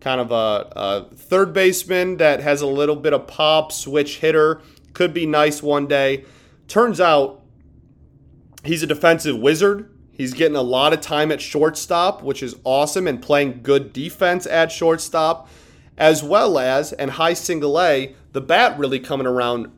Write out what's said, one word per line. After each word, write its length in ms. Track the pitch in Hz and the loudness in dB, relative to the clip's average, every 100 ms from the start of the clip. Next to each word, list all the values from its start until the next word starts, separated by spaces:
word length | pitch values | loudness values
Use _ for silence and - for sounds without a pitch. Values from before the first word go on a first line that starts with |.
kind 200 | 135 127 | -4 -4
of 100 | 117 | -2
a, 380 | 117 110 104 - - | 0 0 -2 -4 -8
a 300 | 98 101 90 - | -4 -4 -8 -18
third 360 | - 185 190 | -2 0 0
baseman 680 | 165 185 180 - 185 180 180 | 2 2 0 -2 -2 -2 2
that 220 | 156 143 | 2 2
has 220 | 147 143 | 0 0
a 40 | 143 | 0
little 280 | 139 147 147 | 0 0 0
bit 160 | 151 | 0
of 140 | 143 - | -2 -2
pop, 460 | - 156 156 156 | -2 2 2 0
switch 460 | - - 147 147 - | -6 -4 -2 -2 -2
hitter, 420 | 156 156 156 156 - _ _ | 0 2 2 0 -10 _ _
could 200 | - 180 | -2 -2
be 140 | 160 160 | -2 -2
nice 340 | 151 151 147 | 2 2 0
one 280 | 147 143 143 | -2 -2 0
day. 360 | 143 135 135 - - _ _ - | 0 0 -2 -8 -20 _ _ -4
Turns 300 | 202 240 165 | 0 2 2
out 400 | 180 151 135 - _ _ _ _ _ _ _ _ _ - _ - | 4 4 2 -4 _ _ _ _ _ _ _ _ _ -20 _ -12
he's 180 | 143 165 | -6 -4
a 40 | 160 | -2
defensive 500 | 151 170 165 151 120 | 0 2 2 0 0
wizard. 580 | 127 156 202 202 - - - | 2 2 2 0 -6 -20 -20
He's 220 | - 131 | -10 -8
getting 240 | 127 160 147 | 0 0 0
a 60 | |
lot 320 | 127 127 147 | 0 2 2
of 80 | 156 | 0
time 280 | - 147 156 | -2 -2 0
at 80 | 151 | -2
shortstop, 840 | - 147 156 151 - 170 180 196 | -4 0 0 -2 -4 0 0 -2
which 200 | 135 135 | -6 -6
is 140 | 131 - | -8 -8
awesome, 420 | - 135 147 190 180 | -2 0 0 -2 -4
and 140 | 123 | -4
playing 400 | - 147 139 123 | 0 2 2 -2
good 300 | 117 139 123 | 0 0 0
defense 540 | 113 160 - 180 180 - | -10 -10 -2 0 0 0
at 260 | 165 160 | 0 0
shortstop, 760 | - 165 165 - 165 156 165 - - - - _ - | 0 0 0 -2 -2 0 -2 -8 -20 -20 -20 _ 2
as 240 | 156 160 | 4 4
well 360 | 147 196 240 160 | 2 2 2 0
as, 360 | 127 135 151 | 0 0 -2
and 160 | - 139 | -6 -6
high 240 | 127 165 | -2 -2
single 440 | 175 - 165 147 147 | -2 -4 -4 0 2
A, 360 | 180 139 135 - - | 2 2 -2 -10 -12
the 80 | 139 | -8
bat 380 | 135 170 240 147 | 0 2 2 0
really 200 | 139 131 | -4 -4
coming 280 | 123 139 131 | -6 -4 -2
around 400 | 127 120 120 110 | -2 -2 -2 -6